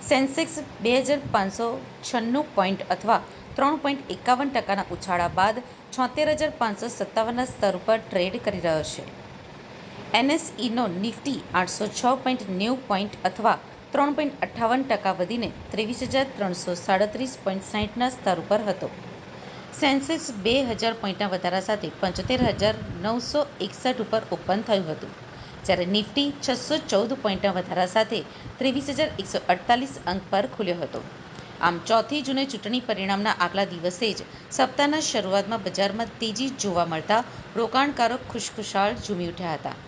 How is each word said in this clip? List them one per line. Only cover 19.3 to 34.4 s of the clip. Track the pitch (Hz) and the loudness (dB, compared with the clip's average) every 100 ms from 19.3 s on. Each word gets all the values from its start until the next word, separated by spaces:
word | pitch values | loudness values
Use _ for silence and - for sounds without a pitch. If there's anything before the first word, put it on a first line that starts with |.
| - - - - - | -14 -14 -14 -14 2
સેન્સેક્સ | 285 269 269 320 - 220 | 4 4 2 -2 -2 -2
બે | 190 254 262 | 2 4 2
હજાર | 220 226 226 | 2 0 0
પોઇન્ટના | 202 185 208 185 | -4 0 0 0
વધારા | 180 185 185 | 0 0 0
સાથે | 214 160 - | -2 -2 -2
પંચોતેર | 190 180 190 254 240 | -2 -2 0 4 4
હજાર | 196 202 220 - 175 190 | 4 2 2 -4 -4 0
નવસો | 233 240 294 285 - 196 | 0 0 0 0 -2 -6
એકસઠ | - 254 254 208 | -2 0 0 0
ઉપર | 220 214 175 | 0 0 -6
ઓપન | - 190 226 | 0 0 4
થયું | 208 165 | 2 2
હતું, | 151 135 - - - - - - | -4 -6 -12 -14 -16 -14 -12 0
જ્યારે | 175 175 202 | 2 4 2
નિફ્ટી | 208 - 285 285 | 2 0 0 0
છસો | - 247 - 302 - | -2 -2 0 -2 2
ચૌદ | 196 220 269 | 2 4 0
પોઇન્ટના | 214 190 202 185 | 0 2 2 0
વધારા | 180 175 180 220 | -2 0 2 4
સાથે | 220 220 143 - - - | 2 0 -4 -10 -14 -2
ત્રેવીસ | 254 262 277 262 | 0 0 -2 0
હજાર | 302 - | 0 0
એકસો | - - - | -4 -4 2
અડતાલીસ | 180 - 240 269 - - | 0 4 2 2 -4 -4
અંક | 185 180 | -4 0
પર | 196 208 | 0 0
ખુલ્યો | - 196 175 | -2 -2 0
હતો. | 160 123 - - - - - - 170 | -2 -6 -10 -14 -14 -14 -14 0 0
આમ, | 170 - | 2 2
ચોથી | 226 220 294 254 | 2 4 -2 0
જૂને | 269 269 | 0 0
ચૂંટણી | 220 - 247 247 | -4 -2 -4 -2
પરિણામના | 202 190 196 208 - 175 | -2 0 2 2 2 0
આગલા | 190 196 | 2 -2
દિવસે | 170 170 180 226 190 | 0 -4 0 -2 -2
જ | - - | -8 -14